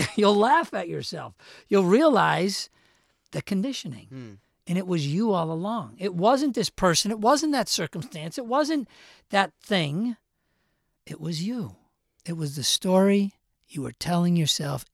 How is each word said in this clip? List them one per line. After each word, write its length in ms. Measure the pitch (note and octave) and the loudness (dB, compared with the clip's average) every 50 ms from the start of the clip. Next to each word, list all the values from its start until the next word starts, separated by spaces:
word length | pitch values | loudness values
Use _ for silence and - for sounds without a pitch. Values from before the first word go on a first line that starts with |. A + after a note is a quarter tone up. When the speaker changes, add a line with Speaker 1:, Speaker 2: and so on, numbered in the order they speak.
| D3+ | -6
Speaker 1:
<laughs> 120 | - - | -4 0
you'll 200 | - G#3 G3+ G#3 | 4 4 6 6
laugh 360 | G3+ G#3 A#3+ C#4+ E4 E4 - - | 6 4 4 4 2 2 0 -4
at 160 | G3 F3+ E3+ | -8 -6 -6
yourself. 460 | D#3+ D3 C#3 - - D#3+ C3 A#2+ - _ - - - - - - | -8 -8 -8 -10 -10 -12 -12 -14 -18 _ -20 -20 -20 -18 -4 0
You'll 160 | G3+ G3 F#3+ | 2 4 4
realize 840 | F3 F#3+ B3 D#4+ D#4+ C4+ G3 E3 D#3 D3+ D#3 F3 G3+ G3 - - - _ _ _ _ _ _ _ _ _ _ _ _ - | 6 6 6 6 6 6 4 4 2 2 2 0 -2 -2 -4 -8 -12 _ _ _ _ _ _ _ _ _ _ _ _ -10
the 100 | - - | -10 -6
conditioning. 640 | - G3+ F#3+ G3 C#4 C4 - - F3 B2+ A2 - | -4 -4 -4 -2 -4 -6 -8 -10 -12 -12 -14 -16
Speaker 2:
Hmm. 260 | G#2 B2+ C3 B2 A2 G2+ G2+ _ _ _ _ _ | -18 -16 -16 -16 -16 -18 -20 _ _ _ _ _
Speaker 1:
And 120 | - F3 F#3 | -4 -4 -4
it 80 | F#3+ | -2
was 200 | F3+ F3+ E3+ C#3+ | -2 -2 -2 -2
you 260 | C#3+ D3 F#3 A3+ A3+ G3 | -2 -2 0 0 0 0
all 180 | F3+ E3 D#3+ E3 | 0 -2 -2 -4
along. 440 | D#3+ F3 G3+ A#3 A#3 D#3+ A2 - - | -6 -6 -6 -6 -6 -8 -10 -10 -8
It 160 | F#3 G#3 F3+ | -8 -6 -2
wasn't 400 | E3+ F3 A3 C4+ C4 D4 D4 A3+ | 0 2 4 4 4 2 0 -2
this 160 | B3 G3 - | -2 -4 -4
person. 400 | - - F#3+ F#3 E3 - - G3 | -2 0 2 2 2 2 0 -2
It 80 | A3+ A3 | -2 0
wasn't 340 | G#3 A#3 C#4+ C#4+ D#4+ D#4 C#4+ | 2 2 4 4 2 0 0
that 160 | C4 G#3+ - | -2 -2 -2
circumstance. 720 | - - F3 D3+ - F3+ D3+ B3+ - E3 D3+ E3 - - | -2 -4 -4 -4 -6 -8 -10 -10 -10 -10 -10 -10 -8 -8
It 80 | B3+ | -6
wasn't 420 | A3+ A#3+ C#4 D4+ C#4 D#4+ D4 A#3 - _ - - - - _ _ _ | -2 0 0 0 0 0 -2 -4 -6 _ -20 -20 -20 -20 _ _ _
that 240 | - G3 G3 F3+ - _ | 0 0 0 0 -4 _
thing. 560 | _ - G#3 F#3 D#3+ C#3+ C#3 F3 A3+ B3 A#3 - _ _ _ _ _ _ _ _ _ _ _ _ _ _ _ _ _ | _ -2 0 0 0 0 -2 -2 -4 -4 -6 -8 _ _ _ _ _ _ _ _ _ _ _ _ _ _ _ _ _
It 160 | - D3+ D#3+ | -16 -14 -10
was 220 | D#3 D#3+ F3 D3+ E3+ | -8 -8 -6 -6 -6
you. 340 | G#3 B3 B3 F#3+ A2 F2+ - _ _ _ _ _ _ _ _ - | -6 -6 -6 -8 -10 -12 -16 _ _ _ _ _ _ _ _ -12
It 140 | - E3+ E3 | -10 -8 -6
was 180 | D#3+ C#3+ C#3 | -6 -6 -6
the 60 | D3+ A#2+ | -4 -2
story 720 | - - - - F#3+ F#3 F#3 F#3+ G3 G3 G3+ G3+ G3 - _ _ _ _ _ _ _ | -2 -2 0 0 2 4 4 6 4 4 4 2 0 -4 _ _ _ _ _ _ _
you 140 | - D#3+ C3 | -10 -8 -8
were 100 | - - | -8 -8
telling 440 | - - D#3 F3 F3 F3 F3 F3 | -8 -4 -2 0 2 2 4 4
yourself 500 | E3+ D#3+ C3+ - - D3+ C#3+ C#3+ B2 - _ | 2 2 2 0 -2 -4 -6 -6 -8 -8 _